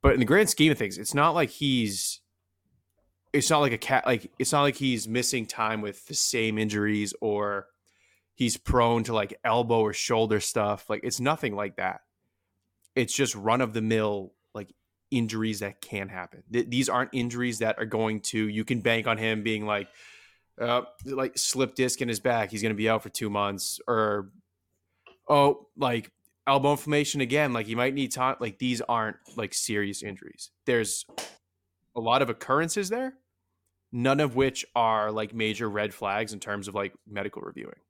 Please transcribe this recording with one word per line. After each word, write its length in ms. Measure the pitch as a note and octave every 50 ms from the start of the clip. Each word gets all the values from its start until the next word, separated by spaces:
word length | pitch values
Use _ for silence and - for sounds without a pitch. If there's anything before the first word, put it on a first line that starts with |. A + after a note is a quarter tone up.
But 120 | - C#3 B2+
in 60 | B2+
the 60 | B2
grand 240 | G#2 D3+ G3 G#3+ -
scheme 220 | - - D3+ D#3
of 60 | C#3+
things, 200 | - B2 G2 F#2+
it's 160 | F2 G#2+ - -
not 180 | C#3 D3 E3+
like 180 | D#3 F3 D3+ -
he's, 720 | - - D3 C#3 C3 B2 A2+ G#2 G2 F#2+ - - - - _ _ _ _ _ _ _ _ _ _ _ _ _ _ _ _ _ _ _ _ _ _
it's 180 | - D3 B2 -
not 100 | D#3+ D3
like 120 | D3 C#3
a 60 | A#2
cat, 280 | A2 - - C3+ B2+ -
like, 260 | - B2 A2 - - _
it's 140 | _ B2+ -
not 100 | - D3
like 140 | C#3+ C#3+ C3+
he's 320 | - C#3 C3 B2 A2+ G2+
missing 400 | A2 A2 B2 B2 - - B2+ A2
time 340 | - - - A2+ A2 A2 G#2+
with 240 | G#2 G#2 G2 - -
the 80 | - D3+
same 460 | - - - - A#2+ A2+ A2 G#2+ G#2+
injuries 540 | A2 G#2+ G#2 G#2 G#2 G#2+ G#2 G#2 G#2 G2 F#2+ -
or 460 | - A2 G#2 G2+ G#2 G2+ G2+ G2 - _ _ _ _ _ _ _ _ _ _ _ _ _ _
he's 220 | _ B2+ A#2 A2
prone 460 | - _ - - B2 A#2 A#2 A#2 A#2 A2
to, 80 | A#2 A#2
like, 260 | A2 G2+ G2+ - - -
elbow 360 | A#2 A2 A#2+ A#2+ A#2 A#2 A2+
or 140 | A2 G#2 G2
shoulder 460 | - - - A#2+ A2+ A2+ G#2+ A2 G#2
stuff. 500 | - - - A#2+ G#2 G#2 G#2 G2 - -
Like, 120 | G#2+ A2 -
it's 160 | B2 - -
nothing 360 | A#2+ C#3 D#3 D#3+ - A#2+ G2+
like 220 | G2+ G#2 G2+ -
that. 240 | - F#2+ F#2 F2+ - _ _ _ _ _ _ _ _ _ _ _ _ _ _ _ _ _ _ _
It's 180 | C3 A#2+ A2 -
just 200 | - C#3 A#2 -
run-of-the-mill 1000 | G#2 G2 A2 A#2 B2+ C3 A2+ G#2+ A2+ A2 A2 A2+ A2 G#2+ G#2+ G#2 G2+ F#2+ F#2 _ _ _ _ _ G#2+ G2+ - - _ _ _ _ _ _ _ -
injuries 420 | B2 A#2 G#2+ A2 A2 A2 A2 G#2+ G2
that 200 | G#2 G2+ - _
can 280 | - - - G2+ G2 F#2+
happen. 340 | G2 F#2 F2+ - - - - _
Th-, 160 | A2 A#2+ A#2+
these 220 | A#2 A#2+ B2+ C3 B2
aren't 220 | - B2 C3 - -
injuries 460 | B2+ A#2+ A#2+ A#2 A#2+ B2 B2 A2+ G#2+
that 180 | A2+ A2 G#2+ -
are 60 | A2
going 340 | A2 A2 A2 A2 A2 A2 G#2+
to, 260 | - - - A2 A2
you 180 | G#2+ G#2 A2 A2
can 160 | - C3 A#2
bank 260 | G2 A#2 A#2 A2+ G#2+
on 100 | A#2+ A2+
him 260 | G#2+ A2 A2 A2 G#2+ G2+
being 220 | A2+ A2 G#2+ G#2
like, 220 | G#2+ G#2+ G2+ G2+ - _ - - - - - - _ _ _ _ _ _ -
uh, 220 | A2+ A#2+ A#2+ B2 A#2+ - - - -
like, 320 | C3 C3+ B2+ C3 B2+ -
slip 380 | - - - - C3 C3+ B2 -
disc 260 | - C3 B2 - -
in 60 | C3 A#2+
his 100 | A2+ G2+
back, 320 | - B2+ A#2+ A#2 G#2+ G2
he's 100 | A#2 G#2
gonna 120 | G#2+ A2 G#2+
be 140 | G2+ A2 A2
out 120 | A2 A2 -
for 60 | G#2+
two 200 | _ - A2 G#2+
months, 500 | G2+ G#2 G2+ G2+ G2+ F#2+ - - - - -
or, 440 | - A#2+ A2 A2 G#2+ G#2 G#2 G2 G2 _ - _ _ _ _ _ _ _ _ _ _ _ _ _ - - _ _
oh, 400 | - D3 C#3+ C#3+ D3 C#3 - - _ _
like, 340 | - C#3+ B2+ A#2+ A#2 - - _ _ _ _ _ _ _
elbow 260 | C3+ C3+ C3+ C3 C#3+
inflammation 500 | D3 C#3+ - D3+ D3 D3 D3 - - D3
again, 320 | C3 A#2+ C3 D3 D3+ C3+ B2
like, 120 | A2+ G#2+
he 100 | G#2+ A2+
might 180 | A#2 B2 C3+ C3+
need 180 | C#3+ C3+ B2
time. 240 | - C3+ B2+ C3 C3+ -
Like, 200 | B2 A2 F#2+ _
these 220 | B2+ B2+ B2 A2+
aren't, 360 | A#2 - A#2 A2+ A2 G#2+ - - _ - -
like, 160 | A#2 A2 F#2+ -
serious 500 | - - - A2 G#2 G#2 G2+ G2 - -
injuries. 480 | G#2 G2 F#2+ - - - - - - _ _ _
There's 400 | - B2 A#2 A2 G2+ - - - - - - - - - _ _ _ _ _ _ _ _ _ _ _ _
a 40 | B2
lot 200 | A2+ A#2 A#2+ C#3
of 80 | C#3 A#2+
occurrences 600 | A2+ - - - C3 D3 E3 E3 - G#3 G3 F#3
there, 260 | A3 A#3+ C4 C4 C4 _ _ _ _ _ _ _ _ _ _ _ _ _ _ _
none 280 | - A#2+ A#2+ C3 C3+ C#3+
of 160 | D3+ C#3 A#2
which 300 | B2+ C3+ C3 C3 - - _ _
are, 360 | B2 A#2 A2+ A2 G#2+ G#2+ G#2+
like, 220 | G#2+ G#2+ A2 G#2 A2+
major 360 | A2+ A2 A2 G#2+ G2+ A#2 G#2+
red 240 | G2+ G#2 G#2 G#2 G2
flags 400 | - A2 G2+ G2 G#2+ A#2 G2+ G#2+
in 60 | G2
terms 280 | - G#2+ G#2 G#2 F#2+
of, 80 | G#2 G2
like, 180 | G#2 G2+ F#2+ - - _
medical 340 | A2 G#2+ G2+ G2 G#2 - -
reviewing. 380 | - - - - G#1+ - - _ _